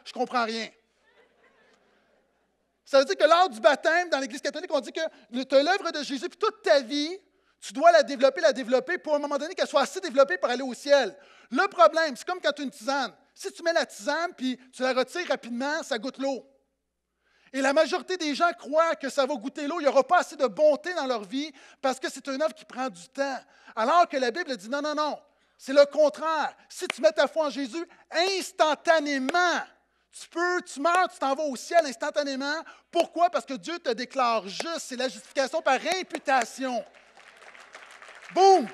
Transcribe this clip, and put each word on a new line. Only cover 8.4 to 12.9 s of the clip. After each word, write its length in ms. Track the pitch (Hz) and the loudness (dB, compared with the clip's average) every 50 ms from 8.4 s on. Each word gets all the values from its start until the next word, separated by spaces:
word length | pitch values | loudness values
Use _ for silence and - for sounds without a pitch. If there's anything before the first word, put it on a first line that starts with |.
la 120 | 330 302 | 2 0
développer, 460 | 262 262 254 208 254 254 254 - 359 359 | 0 0 -2 -2 0 0 0 -2 -6 -6
pour 160 | - 311 302 | -2 -2 -2
à 20 | |
un 40 | 294 | -2
moment 180 | 294 285 294 277 | -2 -4 -4 -4
donné 160 | 294 330 381 | -6 -6 -4
qu'elle 140 | 349 285 240 | -4 -4 0
soit 140 | - 294 | 0 0
assez 180 | 269 - - 381 | 0 0 -4 -8
développée 360 | - 330 226 269 269 277 359 | -8 0 4 4 4 4 2
pour 140 | 359 - 233 | 0 -2 -2
aller 120 | 247 247 | -2 -2
au 120 | 277 254 233 | -4 -6 -8
ciel. 420 | - - 285 285 277 254 190 - - - - - - - _ | -8 2 4 4 4 4 2 -4 -10 -20 -20 -20 -20 -14 _
Le 160 | 233 285 381 403 | 0 0 0 0
problème, 480 | 392 359 339 311 311 320 330 302 247 | 4 6 6 6 6 2 0 -2 -4
c'est 100 | - - | -6 -8
comme 140 | - 359 359 | -8 -6 -4
quand 120 | - 302 | -2 -4
tu 100 | 285 294 | -4 -4
as 20 | 294 | -8
une 60 | 247 | -10
tisane. 440 | - - 214 262 | -12 -10 -6 -4